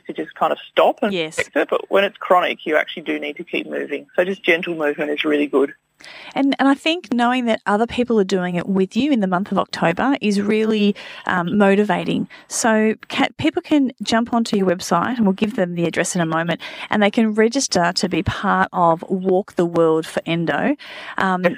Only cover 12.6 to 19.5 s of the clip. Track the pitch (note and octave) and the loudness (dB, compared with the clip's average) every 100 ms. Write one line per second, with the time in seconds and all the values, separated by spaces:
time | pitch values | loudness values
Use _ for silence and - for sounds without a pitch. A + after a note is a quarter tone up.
12.6 | A#3 A3 G#3+ G#3+ - - - - D#4 F4 | 0 2 2 -2 -6 -2 -2 0 -2 -2
13.6 | - D4+ C4 - G#3 A3+ A#3 A#3 A3+ G#3 | 0 2 2 -2 -2 0 0 -2 0 0
14.6 | F#3 F3+ - F3 A3 B3 G3+ F#3+ G#3+ G#3+ | 2 0 0 0 0 2 2 2 -2 0
15.6 | F3 F3 E3+ - E3 F#3 E3 D#3+ E3+ D#3+ | -2 0 -2 0 -2 -2 0 0 -2 -4
16.6 | - - - G#3+ G3+ A#3+ A3 G#3+ A3 C#4 | -6 -14 -4 2 2 4 2 4 2 2
17.6 | - F3+ E3+ F3 F#3 E3 - - G3 F#3 | 0 0 0 0 -2 -2 -2 -2 0 0
18.6 | F#3 F#3 E3+ E3 - F#3+ F#3 F#3 - | 0 2 2 2 -2 -2 0 0 0